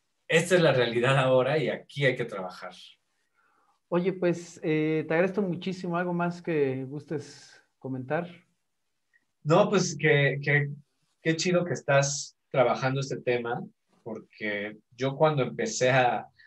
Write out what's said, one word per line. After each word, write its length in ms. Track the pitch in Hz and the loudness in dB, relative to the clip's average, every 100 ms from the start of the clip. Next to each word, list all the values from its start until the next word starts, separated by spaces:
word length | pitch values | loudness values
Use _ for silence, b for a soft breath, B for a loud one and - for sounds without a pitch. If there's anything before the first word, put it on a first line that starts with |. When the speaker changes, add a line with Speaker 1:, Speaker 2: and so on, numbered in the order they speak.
| _ _ - | _ _ 0
Speaker 1:
esta 280 | 165 170 180 | 0 4 4
es 60 | |
la 100 | 160 | 6
realidad 460 | 127 117 117 131 135 | 4 2 2 2 4
ahora 400 | 131 131 127 156 | 4 4 4 0
y 120 | 110 | 0
aquí 360 | - - 139 135 | -4 -8 0 0
hay 100 | 113 | 0
que 100 | - | -6
trabajar. 480 | 101 92 - 92 - - _ _ _ _ _ _ _ _ _ - | -6 -10 -12 -16 -16 -20 _ _ _ _ _ _ _ _ _ -4
Speaker 2:
Oye, 240 | 175 180 | -2 -2
pues, 480 | 185 175 170 - - | 0 -2 -2 -6 -8
eh, 400 | 160 156 156 156 135 | -2 0 0 -2 0
te 60 | |
agradezco 280 | 165 190 190 | 0 0 0
muchísimo. 560 | 190 156 196 180 180 170 | -2 -4 -6 -8 -6 -4
¿Algo 160 | 180 | -2
más 300 | 175 175 175 | -2 -2 -4
que 420 | 175 156 135 131 131 | -4 0 0 -2 -6
gustes 720 | 147 - 151 - - - - _ _ | -10 -8 -10 -10 -18 -20 -20 _ _
comentar? 480 | 131 131 127 156 175 - _ _ _ _ _ _ _ _ _ _ | -10 -8 -4 -4 -6 -14 _ _ _ _ _ _ _ _ _ _
Speaker 1:
No, 240 | 151 175 208 | 2 4 4
pues 300 | 202 - - | 2 0 0
que, 420 | 151 143 139 - | 2 4 2 0
que, 260 | 147 143 143 143 _ _ _ _ | 0 0 0 -8 _ _ _ _
qué 140 | 165 160 | -2 -2
chido 300 | 185 175 170 | 0 0 0
que 80 | |
estás 640 | 123 - 139 143 - - _ _ | -6 2 2 2 -2 -10 _ _
trabajando 480 | 139 120 - 131 135 | 2 2 2 -2 -2
este 180 | 135 123 | -4 -4
tema, 460 | - 123 117 143 220 _ _ _ 117 | -2 -2 -2 -6 -8 _ _ _ -14
porque 720 | 110 - - 107 104 104 107 _ - | -14 -16 -10 -6 -6 -8 -12 _ -6
yo 200 | 135 135 | -4 2
cuando 280 | 156 147 | 2 2
empecé 480 | 113 110 110 - 127 | -2 -2 -6 0 2
a, 360 | 131 123 107 - b | 4 2 0 -6 b